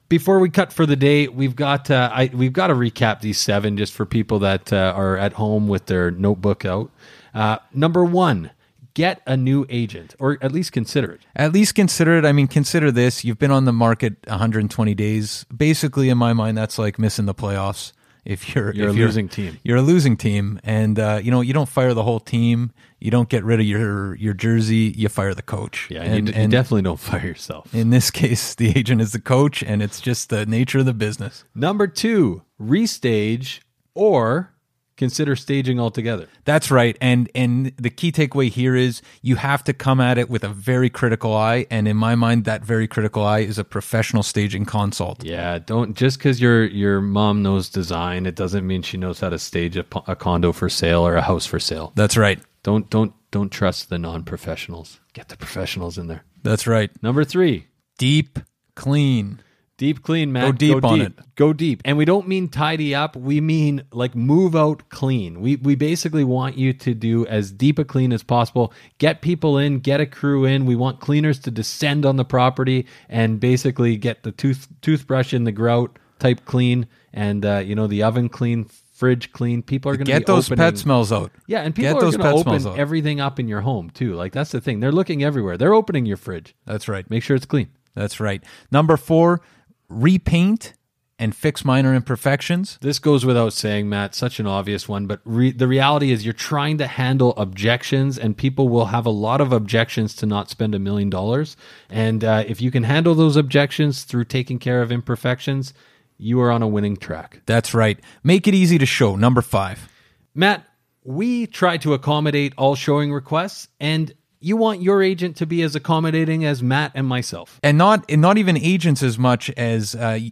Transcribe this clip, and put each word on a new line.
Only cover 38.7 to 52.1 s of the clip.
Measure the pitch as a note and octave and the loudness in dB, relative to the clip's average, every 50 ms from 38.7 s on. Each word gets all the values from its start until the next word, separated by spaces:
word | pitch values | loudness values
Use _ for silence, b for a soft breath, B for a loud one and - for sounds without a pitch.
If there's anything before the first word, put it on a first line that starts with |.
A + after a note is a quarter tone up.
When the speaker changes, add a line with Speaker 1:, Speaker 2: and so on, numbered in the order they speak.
| B2+ | 2
Speaker 2:
is | B2+ B2+ B2+ A2+ - B B B B B | 2 2 0 -2 -6 B B B B B
you | B2+ B2+ A#2 | 0 0 0
have | - C#3 C#3 C3+ - | 0 -2 -2 -2 0
to | - C3 | -2 -4
come | - - C3+ C3 C3 | -2 0 0 2 2
at | B2+ B2 B2+ A#2+ | 4 2 2 2
it | B2 - | 0 -2
with | B2 G#2+ - | -2 -4 -4
a | G2+ | -6
very | G2+ G2 G2 B2+ C3 B2 B2+ A#2+ | -8 -6 -2 0 2 2 2 2
critical | - - C3 A#2+ A2+ G#2+ - A2+ G#2+ | 0 0 0 0 0 0 0 0 0
eye. | G#2+ G#2+ A2 A#2 B2+ A#2 - | 2 2 2 0 0 -2 -2
And | A2+ A2 G#2+ G#2+ | -2 0 0 0
in | G#2 G#2+ | 2 2
my | A2 A2+ A#2+ | 2 2 2
mind, | A#2 A#2 A#2 A#2 A#2 G#2 | 2 2 2 2 2 0
that | A2+ A2 G#2+ A2 | -2 -4 -4 -4
very | G#2 A#2 A2 A2 G#2+ | -2 -2 0 -2 -2
critical | - - G#2+ G#2+ - A2 G#2 | -2 -2 -4 -2 -2 0 0
eye | G#2 G#2+ G#2+ | 2 2 0
is | A2 G2 G#2+ G#2+ | 0 -2 -4 -6
a | G2 | -8
professional | - - G2+ - - - A2+ A2 - - A2 | -6 -6 -10 -6 -4 -2 -2 -2 0 0 -2
staging | G2+ - - G#2+ G#2 G2+ F#2+ G2 G#2 | -2 -2 -2 -2 -2 -2 -2 -4 -6
consult. | - - G#2+ G2+ G2+ - - F#2 F2+ - - - | -4 -2 -2 -2 -2 -4 -6 -8 -8 -10 -12 -12
Speaker 1:
Yeah, | E2 E2+ E2+ F2 F2 F2 E2+ | -10 -8 -8 -6 -6 -6 -6
don't, | E2 - A2 A#2 A#2+ G#2 A2 - | -6 -4 -2 -2 -2 -2 -2 0
just | B2+ C3+ C3 - | 0 0 0 0
'cause | - C#3+ C3 A#2 | 0 0 2 4
your, | B2 A#2+ A#2+ A2+ A2+ | 4 4 6 4 4
your | G2+ F#2+ G2+ G2+ G2+ G2 G2 | 2 0 0 2 2 2 2
mom | G2 G2+ G2 G2+ G#2+ G#2 G#2 G#2 | 0 0 0 2 2 2 2 2
knows | G2+ G2 G2 G2 F2+ - | 2 2 0 0 -2 -4
design, | - G2 F2+ E2 F2+ E2 E2+ F2+ F2+ F#2 F#2 F#2 | -4 -6 -4 -4 -4 -4 -4 -4 -4 -4 -4 -6
it | E2 | -4
doesn't | - G2 F2+ F#2 G2+ F#2 F#2 | -4 -4 -4 -2 -4 -2 -2
mean | F#2+ F#2 E2 | -4 -4 -6
she | - - F#2+ | -6 -8 -8
knows | F#2 F2+ F2 - | -6 -6 -6 -6
how | - F#2 | -6 -6
to | E2+ D#2+ | -6 -6
stage | - - - E2+ E2+ E2+ F2 F#2 | -8 -6 -4 -4 -4 -4 -4 -6
a | E2 | -8
po-, | - - - - - | -8 -10 -10 -6 -6
a | F#2 | -8
condo | - - F2+ F2+ F2 E2+ F2 E2 | -4 -2 0 0 2 2 0 0
for | - F#2 F2 | 0 -2 -4
sale | - - - E2+ E2+ E2+ E2+ | -2 0 2 2 4 4 4
or | F2 E2+ | 4 2
a | E2 - | 2 2
house | - F#2+ E2 - - | 0 0 -2 -2 -6
for | - E2+ | -6 -6
sale. | - - D#2+ D#2+ D#2 - - | -4 -4 -6 -8 -10 -6 -2
Speaker 2:
That's | - G#2+ G2+ | 0 0 2